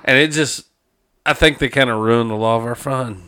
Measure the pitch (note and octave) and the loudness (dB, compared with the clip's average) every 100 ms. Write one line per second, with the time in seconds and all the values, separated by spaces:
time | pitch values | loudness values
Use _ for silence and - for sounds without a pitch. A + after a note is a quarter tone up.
0 | - C3 D#3 D3+ D3 - - _ _ _ | 2 2 2 0 -2 -4 -14 _ _ _
1 | _ _ - D3 D#3+ C#3+ C3+ C#3 C3 A2 | _ _ -4 2 2 2 -2 0 0 0
2 | A2 A#2 A2+ G#2+ A2+ A2+ A2+ A#2+ C#3 C3+ | 2 2 0 -2 0 0 -2 -8 -6 -6
3 | B2 G2 | -6 -10